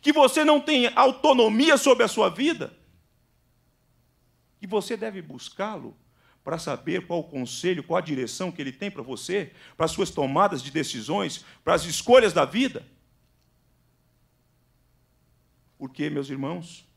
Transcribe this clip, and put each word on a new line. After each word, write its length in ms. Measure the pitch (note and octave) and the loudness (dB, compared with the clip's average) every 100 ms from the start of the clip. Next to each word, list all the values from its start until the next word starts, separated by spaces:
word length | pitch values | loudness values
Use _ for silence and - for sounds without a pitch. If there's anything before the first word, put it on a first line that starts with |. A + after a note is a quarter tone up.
Que 100 | C#4+ | 2
você 320 | D4+ C4+ - | 6 6 6
não 160 | D4+ D4 | 4 4
tem 320 | D4 C#4 A#3+ - | 4 0 2 4
autonomia 800 | C4+ C4 D4+ C4 A3 G#3+ D4+ C#4+ | 2 4 2 4 4 4 4 4
sobre 260 | - B3 | 4 4
a 40 | - | 4
sua 220 | - G3+ | 2 -2
vida? 480 | E3 C#4 B3+ C#3 - _ _ _ _ _ _ _ _ _ _ _ _ _ _ _ _ _ _ | 0 -2 -2 -8 -14 _ _ _ _ _ _ _ _ _ _ _ _ _ _ _ _ _ _
Que 80 | G3+ | -4
você 300 | G#3 F#3+ A3+ | -4 -4 -6
deve 240 | A3 G3 | -8 -10
buscá-lo 760 | D#3 B2 - - G3+ G#3 A#2+ - _ _ _ _ | -14 -16 -18 -8 -8 -8 -14 -20 _ _ _ _
para 160 | - E3 | -8 -8
saber 480 | D#3+ C#3 - F3+ F3+ | -6 -8 -4 -6 -4
qual 140 | F3 | -8
o 20 | |
conselho, 600 | D#3 C#3+ B2 - F3 F3+ | -6 -8 -8 -6 -4 -4
qual 140 | - F3 | -2 -4
a 40 | |
direção 500 | D#3 C#3 A#2+ - F#3 | -2 -6 -6 -6 -8
que 100 | - | -8
ele 120 | C3+ | -10
tem 180 | B2+ G3+ | -8 -10
para 100 | G3 | -10
você, 520 | B2 B2+ - F#3+ D#3 - - _ | -12 -12 -6 -6 -6 -14 -20 _
para 80 | E3 | -4
as 60 | |
suas 180 | - F#3 | -2 -6
tomadas 520 | - C#3 C#3 G3 D#3+ | -2 -2 2 2 0
de 80 | C3 | -6
decisões, 760 | D3 D3 B2+ G#2+ F#3 F#3 - - - | -6 -4 -8 -6 -4 -4 -8 -18 -10
para 100 | - | 0
as 120 | F3 E3+ | 0 0
escolhas 480 | D#3 - B3 A3 | -8 6 8 8
da 100 | E3 | 2
vida? 420 | C#3 F3 C4 - - _ _ _ _ _ _ _ _ _ _ _ _ _ _ _ _ _ _ _ _ _ _ _ _ _ _ _ _ _ | 0 0 -2 -4 -16 _ _ _ _ _ _ _ _ _ _ _ _ _ _ _ _ _ _ _ _ _ _ _ _ _ _ _ _ _
Porque, 320 | C3+ C3 D3+ | -16 -6 -6
meus 200 | D3 C#3 | -4 -6
irmãos 560 | C3+ C3+ F3 E3 - _ | -6 -6 -8 -12 -20 _